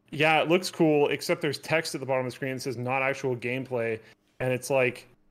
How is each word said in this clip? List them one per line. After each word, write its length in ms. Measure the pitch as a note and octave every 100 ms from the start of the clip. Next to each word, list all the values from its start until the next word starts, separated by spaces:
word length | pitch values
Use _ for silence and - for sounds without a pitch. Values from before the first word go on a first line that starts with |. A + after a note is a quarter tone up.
| _
yeah, 300 | D3+ D3+ D#3
it 80 | C#3+
looks 220 | F3+ F#3+
cool, 380 | - E3 D3 C#3+
except 300 | C#3+ - E3+
there's 160 | D#3 C3
text 360 | - D#3+ D#3+
at 60 | D#3
the 60 | C3
bottom 200 | C3 B2+
of 60 |
the 40 | -
screen 180 | C3+
that 80 | C3
says, 140 | C#3 A#2
"Not 240 | B2 C3
actual 340 | C3+ C3+ C3+ A#2+
gameplay." 640 | A#2+ C3 B2+ B2+ A2+ A2 - - _ -
And 120 | B2+
it's, 180 | B2+ -
like, 360 | C#3 B2+ A#2+ - _ _